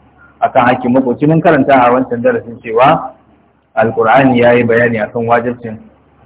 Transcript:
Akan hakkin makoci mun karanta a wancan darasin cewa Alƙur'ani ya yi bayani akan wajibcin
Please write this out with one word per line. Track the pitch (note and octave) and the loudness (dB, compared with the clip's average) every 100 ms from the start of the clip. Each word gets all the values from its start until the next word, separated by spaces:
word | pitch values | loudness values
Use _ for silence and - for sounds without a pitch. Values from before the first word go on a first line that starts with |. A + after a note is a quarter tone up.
| _ _ - _ | _ _ -20 _
Akan | A#2 C3+ B2 | -2 0 0
hakkin | B2+ B2 | -2 0
makoci | C3 B2 A#2+ D3 | 0 0 -2 0
mun | E3 | 2
karanta | F3 D3+ C3+ | 2 2 2
a | C3+ B2 | 2 4
wancan | B2 C3 A#2+ | 0 -2 -2
darasin | B2 A#2 G#2+ A#2 | -2 -2 -6 -16
cewa | A#2+ A2 C3+ E3 - - _ _ _ _ _ - | -6 0 2 2 -4 -16 _ _ _ _ _ -4
Alƙur'ani | A2+ A2 A2 B2+ C3+ A#2+ | -2 0 2 2 2 2
ya | A#2+ | 2
yi | A#2+ | 2
bayani | A#2 A2+ A#2+ A2+ | 0 0 0 -2
akan | G#2 A#2+ A2+ | -6 -6 -2
wajibcin | A#2+ A#2+ A#2+ A#2 G#2+ - _ _ _ | -2 -2 -8 -12 -16 -20 _ _ _